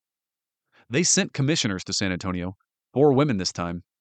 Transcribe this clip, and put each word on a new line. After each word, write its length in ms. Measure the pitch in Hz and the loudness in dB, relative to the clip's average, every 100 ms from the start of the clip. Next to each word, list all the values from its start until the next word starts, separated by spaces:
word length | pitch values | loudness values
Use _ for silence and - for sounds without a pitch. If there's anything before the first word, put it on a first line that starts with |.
| _ _ _ _ _ _ _ _ _ | _ _ _ _ _ _ _ _ _
They 140 | 123 | 0
sent 300 | 180 - 180 | 2 2 0
commissioners 520 | - 135 165 117 92 - | 0 0 0 0 -4 -4
to 80 | |
San 180 | 92 98 | -4 -2
Antonio, 440 | 90 95 90 90 - _ _ _ | -2 -4 -4 -6 -10 _ _ _
four 200 | 123 147 | 2 4
women 240 | 127 147 101 | 4 2 0
this 160 | 90 | -4
time, 300 | - 85 87 - _ | -4 -6 -6 -12 _